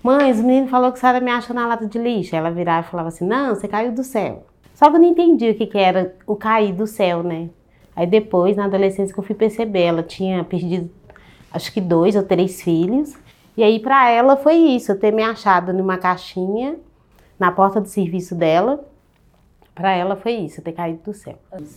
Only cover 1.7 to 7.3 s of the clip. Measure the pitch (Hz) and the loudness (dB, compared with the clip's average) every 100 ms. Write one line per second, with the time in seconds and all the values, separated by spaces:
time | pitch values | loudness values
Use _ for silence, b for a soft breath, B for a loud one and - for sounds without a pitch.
1.7 | 226 220 233 233 220 180 160 160 170 175 | -4 -4 -4 -2 -2 -4 -4 -4 -2 -2
2.7 | 165 170 175 165 160 180 247 277 202 202 | -2 -2 -8 -8 -6 -2 -2 -2 -4 -4
3.7 | 208 233 240 262 226 156 - - _ _ | -4 -4 -6 -6 -4 -6 -8 -18 _ _
4.7 | _ 294 330 339 339 339 269 226 214 208 | _ 4 6 6 6 4 4 2 0 -2
5.7 | 202 185 185 180 - - 208 220 220 208 | 2 2 2 -2 -8 -8 -4 0 0 0
6.7 | 180 214 214 185 170 175 | -2 -6 0 0 0 -4